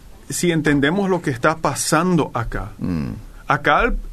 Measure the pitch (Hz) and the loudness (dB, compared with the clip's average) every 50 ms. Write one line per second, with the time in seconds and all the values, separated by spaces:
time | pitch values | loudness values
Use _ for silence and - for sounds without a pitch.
0 | - - - - - - - - - 175 165 160 139 160 143 143 135 147 170 202 | -20 -20 -20 -20 -12 -10 -6 0 0 2 2 2 4 4 4 4 4 2 2 0
1 | 196 185 190 175 180 151 131 117 - 151 160 160 - 156 131 - - - 170 156 | 0 0 0 0 0 -4 -4 0 0 0 0 2 -2 -2 -2 -2 0 2 2 2
2 | 175 185 180 156 123 - - 123 113 - - 101 92 98 98 - - - 87 78 | 4 4 4 2 2 0 -2 -4 -4 -4 -4 -6 -8 -8 -8 -6 -4 -4 -2 -2
3 | 71 60 52 - - - - - - - 139 139 - 147 147 180 220 262 - - | -4 -4 -6 -10 -12 -14 -16 -18 -2 -2 -2 0 2 2 2 4 2 2 0 -2
4 | - - | -4 -8